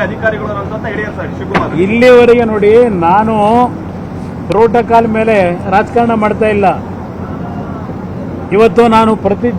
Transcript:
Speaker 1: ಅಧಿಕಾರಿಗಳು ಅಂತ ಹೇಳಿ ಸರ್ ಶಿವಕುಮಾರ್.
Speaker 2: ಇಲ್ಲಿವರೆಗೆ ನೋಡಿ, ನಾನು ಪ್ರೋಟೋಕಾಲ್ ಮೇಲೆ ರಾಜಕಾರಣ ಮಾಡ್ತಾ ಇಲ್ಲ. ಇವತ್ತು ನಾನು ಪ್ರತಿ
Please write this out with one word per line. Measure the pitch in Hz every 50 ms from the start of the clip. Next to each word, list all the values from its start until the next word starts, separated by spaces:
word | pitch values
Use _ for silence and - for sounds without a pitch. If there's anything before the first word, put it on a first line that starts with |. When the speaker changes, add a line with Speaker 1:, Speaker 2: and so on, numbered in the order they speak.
| 208
Speaker 1:
ಅಧಿಕಾರಿಗಳು | 214 214 - 220 220 214 208 - 214 208 202 202 196 214
ಅಂತ | 214 - 226 202
ಹೇಳಿ | 208 214 208 -
ಸರ್ | 190 175 - - -
ಶಿವಕುಮಾರ್. | - - - - - - - 151 180
Speaker 2:
ಇಲ್ಲಿವರೆಗೆ | 196 220 233 247 254 247 240 240 240 233 240 233 220 214
ನೋಡಿ, | 208 196 208 214 233 247 240 208 180 165
ನಾನು | 170 180 202 220 220 226 214 208 208 226 240 247 240 - - - - - - - - - - - - - - - - 165
ಪ್ರೋಟೋಕಾಲ್ | 202 226 233 202 240 226 202 226 226 233 226 214 220
ಮೇಲೆ | 220 226 220 202 185 175 175 185 - 202 185
ರಾಜಕಾರಣ | 202 214 - - 240 233 233 226 220 214
ಮಾಡ್ತಾ | 208 208 196 220 220 214
ಇಲ್ಲ. | 202 196 180 156 139 - - - - - - - - - - - - - - - - - - - - - - - - - - - - - - - - - - 170 202
ಇವತ್ತು | 220 226 170 233 233 240 226
ನಾನು | 220 226 220 220 202 -
ಪ್ರತಿ | 196 202 196 - 247 214